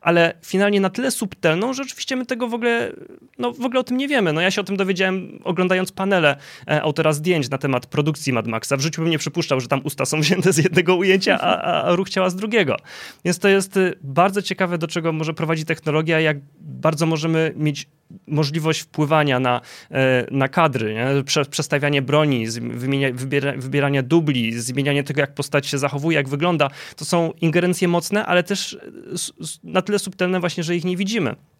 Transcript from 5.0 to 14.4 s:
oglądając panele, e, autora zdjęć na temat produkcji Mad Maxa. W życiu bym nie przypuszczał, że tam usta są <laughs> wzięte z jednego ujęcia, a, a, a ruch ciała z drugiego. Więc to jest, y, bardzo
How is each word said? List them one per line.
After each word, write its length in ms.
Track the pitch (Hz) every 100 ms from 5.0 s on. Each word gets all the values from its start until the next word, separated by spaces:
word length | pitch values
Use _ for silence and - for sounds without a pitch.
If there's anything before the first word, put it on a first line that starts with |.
| 190 190 180 -
oglądając 480 | - 175 185 185 185
panele, 440 | - 190 190 151 139 - - -
e, 140 | 151
autora 300 | 156 147 156
zdjęć 380 | 147 156 170 123
na 80 | 135
temat 280 | 143 127 -
produkcji 460 | - 151 147 -
Mad 140 | 123 110
Maxa. 300 | 110 - 139
W 40 |
życiu 220 | 147 160
bym 80 | 160
nie 80 | 156
przypuszczał, 420 | 156 175 156 131
że 80 | 123
tam 120 | 139
usta 200 | 131 - 127
są 140 | 151
<laughs> 40 |
wzięte 280 | 147 190 185
z 40 | 156
jednego 400 | 180 175 170 180
ujęcia, 440 | 190 190 190 190
a, 220 | 175 185
a, 200 | - 160
a 140 | 170 175
ruch 120 | 190
ciała 220 | - 185
z 40 | 180
drugiego. 400 | 214 226 160 110 - - - -
Więc 140 | 170 175
to 100 | 202
jest, 280 | 196 190 196
y, 180 | 185 -
bardzo 400 | 139 139 185 196